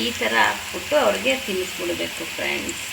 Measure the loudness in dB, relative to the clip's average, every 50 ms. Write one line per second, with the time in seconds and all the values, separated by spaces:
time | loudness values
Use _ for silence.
0 | 2 0 -2 0 0 2 4 4 4 4 2 -2 -6 -6 -6 -6 -2 2 4 6
1 | 6 6 4 4 2 0 0 0 0 -2 -2 -2 -2 -4 -4 -4 -2 -2 -2 -2
2 | -4 -6 -4 -6 -6 -6 -4 -4 -2 -2 -2 -2 -4 -4 -6 -6 -8 -8